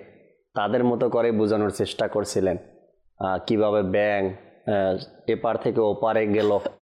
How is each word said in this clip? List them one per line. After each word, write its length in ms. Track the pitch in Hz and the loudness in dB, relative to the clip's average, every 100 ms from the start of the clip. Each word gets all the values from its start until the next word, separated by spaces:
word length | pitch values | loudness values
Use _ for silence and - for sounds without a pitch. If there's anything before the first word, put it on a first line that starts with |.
| - - _ _ _ | -6 -20 _ _ _
তাদের 300 | 107 104 123 | -6 -2 0
মতো 260 | 123 117 120 | 2 2 0
করে 220 | 117 117 | 2 2
বোঝানোর 380 | 107 107 107 104 | 2 2 2 0
চেষ্টা 380 | - 101 - 110 | -2 -4 -4 -2
করছিলেন, 500 | - - 107 190 87 - - _ _ _ - | -2 -2 0 0 -2 -8 -20 _ _ _ -8
আহ, 200 | 95 92 - | -4 -4 0
কিভাবে 360 | 110 107 104 | 2 2 2
ব্যাঙ, 420 | 92 101 104 101 95 | 2 0 2 0 -2
আহ, 680 | 95 - - - 104 95 95 - - - | -6 -16 -12 -4 0 0 -2 -6 -10 -4
এপার 300 | 110 117 110 | -2 -2 -2
থেকে 240 | 123 110 | 0 0
ওপারে 460 | 107 101 113 110 107 | 0 0 0 0 2
গেল 320 | 104 104 101 - - | 2 2 0 -2 -10